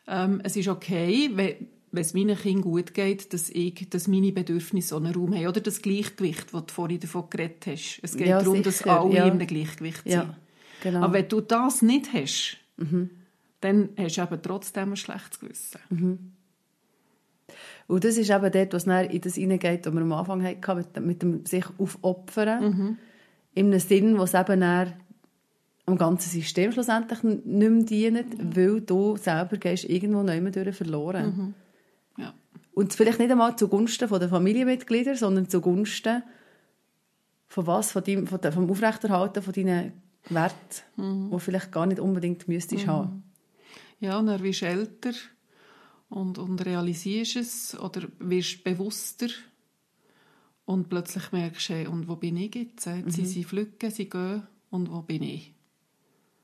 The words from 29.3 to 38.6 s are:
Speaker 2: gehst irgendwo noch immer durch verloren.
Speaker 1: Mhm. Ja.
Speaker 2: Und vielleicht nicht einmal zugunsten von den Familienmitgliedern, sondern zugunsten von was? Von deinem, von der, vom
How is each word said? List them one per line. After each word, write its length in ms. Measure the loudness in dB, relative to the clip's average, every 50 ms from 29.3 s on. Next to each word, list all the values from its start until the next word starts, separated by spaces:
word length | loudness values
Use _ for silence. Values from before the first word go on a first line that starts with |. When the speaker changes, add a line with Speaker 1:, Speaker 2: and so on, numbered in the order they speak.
| 0 0 0 -2 -4 -2
Speaker 2:
gehst 280 | -2 0 -2 -2 -2
irgendwo 360 | 0 -2 0 0 2 0 2
noch 140 | 2 0 0
immer 160 | 0 -2 -2
durch 240 | -2 -2 -4 -4 -4
verloren. 500 | -4 -4 -4 -4 -4 -4 -4 -4 -2 -2 -2 -2
Speaker 1:
Mhm. 180 | -4 -4 -6 -8 -12 _ _ _ _ _ _ _ _ _ _ _ -14 -14
Ja. 100 | -14 -14 _ _ _ -20 -20 _ _ -2
Speaker 2:
Und 200 | 0 0 0 4
vielleicht 240 | 4 4 4 4 4
nicht 140 | 4 4
einmal 240 | 6 6 4 4 2
zugunsten 520 | 2 0 2 4 2 2 2 0 -2 -2 0
von 120 | 0 2
den 100 | 2 2
Familienmitgliedern, 840 | 2 2 4 4 2 2 2 2 0 0 0 0 0 2 2 0 -2
sondern 340 | 0 0 2 2 2 0 2
zugunsten 720 | 0 0 2 2 2 2 0 -2 -4 -4 -2 -2 -2 -2 -4 -8 -14 -20 _ _ _ _ _ _ _ _ _ _ _ _ _ _ _ _ _ _ _ _ _ _
von 180 | -4 -4 0
was? 260 | 2 2 0 0 0
Von 120 | -2 -4 -2
deinem, 240 | 0 0 0 0 -2
von 120 | -4 -2
der, 120 | -2 0
vom 180 | 0 2